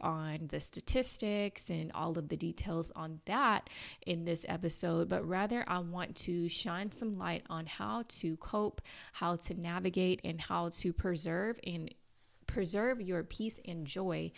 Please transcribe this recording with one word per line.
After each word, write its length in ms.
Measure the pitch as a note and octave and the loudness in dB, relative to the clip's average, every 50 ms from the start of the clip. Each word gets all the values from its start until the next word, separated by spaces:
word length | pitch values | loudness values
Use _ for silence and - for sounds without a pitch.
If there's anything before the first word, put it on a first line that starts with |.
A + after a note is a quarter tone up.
on 480 | - D#3+ D#3+ D#3+ D#3 D#3 D3+ D#3+ D#3+ C#3+ | 0 0 0 0 -2 -2 -4 -4 -4 -4
the 100 | - F3 | -4 -4
statistics 1120 | - - - - - - - B3+ B3+ - - - A3+ G#3 G#3 G#3 G3+ G3+ G3+ - - - | -4 -4 -8 -6 -2 2 4 4 2 2 -2 -2 0 2 2 2 2 0 -2 -6 -4 -4
and 220 | F3 D#3+ D#3+ D#3+ - | -2 -2 -2 -2 -2
all 260 | - D#3+ E3+ E3 E3+ | -2 0 0 0 -2
of 100 | D3+ D3+ | 0 -2
the 80 | D#3+ | -2
details 540 | D3+ - E3+ E3 - - G3 E3 E3 E3 - - | -2 0 -2 -2 -2 -2 0 0 0 -2 -2 -4
on 240 | - D#3+ D#3+ D#3+ D#3 - | -6 -6 -6 -8 -8 -4
that 440 | - G3+ B3+ C#4+ A#3 G#3 G3 - - - - - - - - - | -2 2 4 6 6 4 4 2 -4 -10 -12 -12 -12 -14 -10 -2
in 200 | - F3 E3+ E3 | -2 0 0 2
this 200 | F3 E3+ E3 - - | 0 0 0 0 -2
episode, 600 | - E3 F3 E3 D#3+ - - E3+ E3 E3 E3+ F3+ | -2 0 0 0 0 0 2 2 4 4 4 4
but 160 | - - - | 2 2 2
rather 400 | D#3+ F3+ F#3 G3+ G#3 A#3+ A#3+ - - | 2 2 2 2 2 2 0 0 0
I 100 | F3+ F3+ | 0 0
want 380 | F3 E3+ F3 F3+ F3+ - - | 0 -2 -2 -2 -4 -4 -4
to 320 | - - - F3 F3 E3+ E3+ | -4 -2 0 0 2 2 0
shine 420 | E3+ - - A3 E3+ F3+ G3+ G#3 | 0 0 -2 0 -2 -2 -2 -4
some 260 | - - A#3 A3 G#3 | -4 -2 -2 -2 -2
light 260 | F#3 F#3 E3+ E3+ E3+ - - | 0 0 0 -2 -2 -2 -4
on 180 | E3 D#3+ D#3+ | -6 -6 -4
how 360 | D#3 - - G3+ G#3+ G#3+ A#3 A#3 - | -6 -6 -4 -2 -2 -2 -2 -4 -4
to 280 | - - - E3 D#3+ D#3+ | -6 -2 0 0 -2 -2
cope, 440 | - - - G#3+ G#3 G3+ - - - - - - - - - | -4 -2 2 2 2 2 0 -4 -8 -10 -14 -16 -16 -14 -6
how 240 | - F3 E3+ F3 | -2 0 2 2
to 180 | E3+ - - F3 | 2 0 -2 -2
navigate, 640 | F3 E3+ E3+ E3+ F#3 F#3 F#3 F3+ F#3 F#3 F#3 F#3 - - | -2 -2 -2 -2 2 2 2 4 6 6 6 4 4 2
and 160 | F3 D#3+ D#3+ | -2 -4 -4
how 300 | D#3 - F3+ E3+ E3+ E3+ | -2 0 2 2 2 2
to 220 | E3+ - - F3+ E3+ | 0 0 0 2 2
preserve 680 | - - F#3 F3+ D#3 E3 E3 E3 F3 G3 A3 A#3 - - | 4 2 2 2 2 2 2 2 2 2 0 0 -2 -4
and 300 | F3+ E3+ E3 D#3+ - - - - - - - - - - - - | -4 -2 -2 -4 -6 -8 -12 -20 -20 -20 -20 -20 -20 -20 -8 -6
preserve 540 | - - B3 F#3+ E3 F#3+ G3+ A3 B3 C4 A#3+ | -2 0 2 2 2 2 4 4 4 2 2
your 240 | G3+ F3+ F3+ E3 - | 0 0 0 0 0
peace 340 | - - - A3 A3 A3 - - | -2 -4 -2 -2 -2 -2 -4 -6
and 220 | - E3+ E3 D#3 | -6 -6 -4 -4
joy 440 | C#3+ - F#3+ F#3+ F#3 E3 D#3 D#3+ E3 - | -4 -2 0 0 2 2 0 0 -2 -6